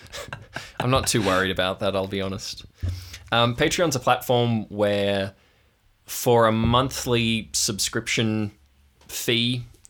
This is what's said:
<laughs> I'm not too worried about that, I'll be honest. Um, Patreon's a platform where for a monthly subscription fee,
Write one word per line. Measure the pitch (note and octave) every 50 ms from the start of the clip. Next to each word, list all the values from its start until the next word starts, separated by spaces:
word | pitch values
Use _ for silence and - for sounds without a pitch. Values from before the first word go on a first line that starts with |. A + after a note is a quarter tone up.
| - - - - - -
<laughs> | - - - - - - - - - -
I'm | - B2
not | C3 C3+ - -
too | - A#2+
worried | G#2 F#2+ F#2 F#2 F#2+ F#2+
about | F#2 F2 F#2 F#2 G2 -
that, | - G2 F#2+
I'll | G2 F#2+ G2
be | G2+ G2
honest. | F#2+ F#2+ G2 G#2 - - - - - - _ _ - F2+ - - - - - - - -
Um, | - A#2 A#2 A#2+ A#2+
Patreon's | A#2+ D3 D#3+ D#3 - F3+ E3 C3+
a | C3
platform | - - B2 - - - B2+ A#2+ A#2+ A#2+ A#2 A2 G#2 -
where | - G2+ G#2 G2+ G#2 G2+ G2+ G2+ G2+ G2 F#2+ G2 - _ _ _ _ _ _ _ _ _ _ _ _ _ _
for | - - - - C3 A#2+ A#2 A#2 A2
a |
monthly | A2 A2 A2+ A#2 A#2 B2 C3 C3+ - - - - B2 A#2+ A#2 A2+ A2+ A2+ G#2+ - -
subscription | - - - G#2+ G2 - - - B2 A2 - - - A#2 A2 A2 A2 G#2+ G#2 - _ _ _ _ _ _ _ _ _ - -
fee, | - - - - A#2+ A#2 A#2 A#2+ B2 B2+ A#2+ - - - _ -